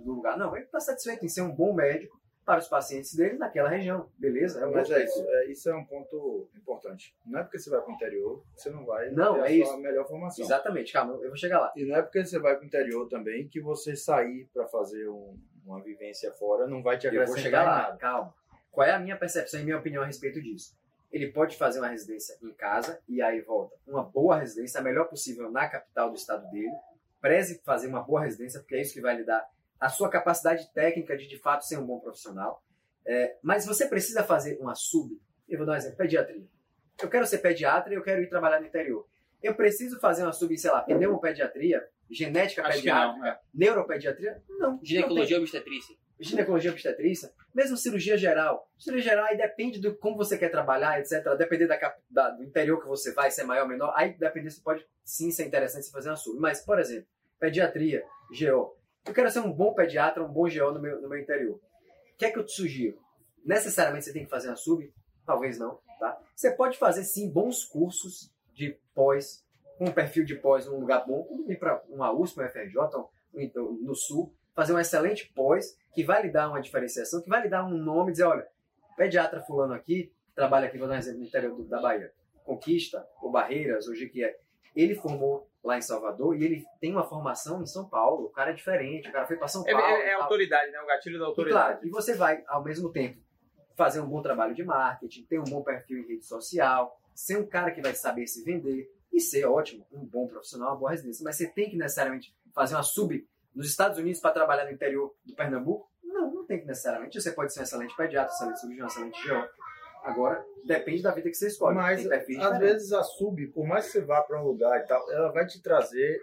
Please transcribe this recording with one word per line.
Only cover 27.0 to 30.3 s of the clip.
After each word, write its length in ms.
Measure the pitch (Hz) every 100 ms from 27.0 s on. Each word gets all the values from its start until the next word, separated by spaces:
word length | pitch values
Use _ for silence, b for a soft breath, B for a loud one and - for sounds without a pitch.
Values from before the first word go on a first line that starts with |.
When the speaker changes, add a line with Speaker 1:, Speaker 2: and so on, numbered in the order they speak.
| _ _
Speaker 1:
Preze 400 | 139 180 180 - 143
fazer 220 | 120 131
uma 160 | 123
boa 180 | 139 151
residência, 380 | 147 110 127 135
porque 160 | - 131
é 60 |
isso 120 | -
que 80 | 131
vai 140 | 123 117
lhe 80 |
dar 260 | 113 113 - _ _ -
a 80 | 135
sua 220 | - 190
capacidade 640 | 170 170